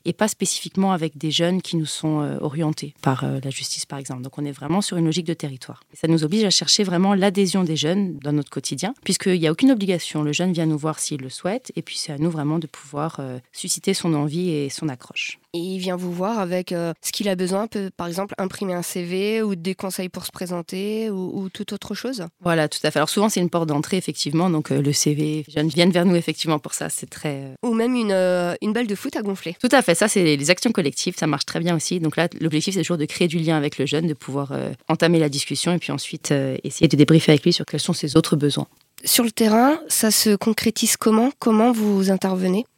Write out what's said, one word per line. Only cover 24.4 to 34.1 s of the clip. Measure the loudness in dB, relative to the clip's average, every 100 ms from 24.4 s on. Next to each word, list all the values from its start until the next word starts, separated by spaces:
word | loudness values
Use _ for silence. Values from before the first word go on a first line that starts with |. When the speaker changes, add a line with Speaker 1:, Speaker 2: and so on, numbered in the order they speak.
| 2
Speaker 1:
Donc, | 2 0
euh, | 0
le | 2
C | 2 2
V, | 2 0 -2 -4
les |
jeunes | -2 0
viennent | 4 4
vers | 6 4
nous, | 4
effectivement, | 0 -4 0 -2
pour | -2
ça. | -8 -6
C'est | -6 -10
très... | -8 -8 -8
Euh | -10 -6
Speaker 2:
Ou | -2
même | 0 0
une, | 0 2
euh, | 2 2 2 0 -2
une | -2
balle | -2 -2
de | -4
foot | -4
à | -4
gonfler. | -4 -6 -8 -2
Speaker 1:
Tout | 4
à | 4
fait. | 6
Ça, | 4 4
c'est | 4 4 4
les | 4
actions | 2 4
collectives. | 2 0 -2 -4 -2
Ça | -2
marche | -2 -2
très | -2
bien | 0 0
aussi. | 0 -2
Donc | 0 0
là, | -2 0
l'objectif, | -2 0 0
c'est | -2
toujours | 0 -2
de |
créer | -2 0 0
du | 2
lien | 2 2
avec | 0 -2
le | -2
jeune, | 0
de | -2